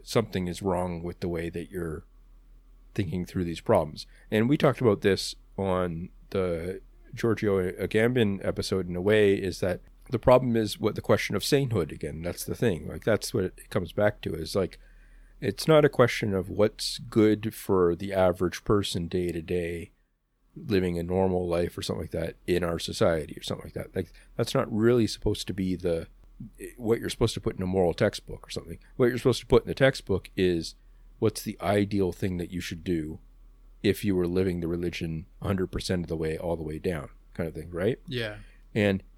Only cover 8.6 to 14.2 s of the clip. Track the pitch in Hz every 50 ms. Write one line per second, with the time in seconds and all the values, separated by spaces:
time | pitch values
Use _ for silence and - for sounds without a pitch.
8.6 | 95 - 101 95 90 87 87 90 90 104 107 107 104 98 98 101 98 92 82 -
9.6 | - 92 90 - - - - - - - 123 113 - 135 127 127 135 123 117 113
10.6 | 110 104 - - - 104 - - - - 110 98 - - 110 95 - - 151 139
11.6 | 139 120 113 98 80 73 82 82 - 76 73 80 82 87 - - - - 139 -
12.6 | 135 117 87 76 - - - - - 120 107 98 - - - 110 92 90 - -
13.6 | - - - 107 90 85 - - 104 104 - -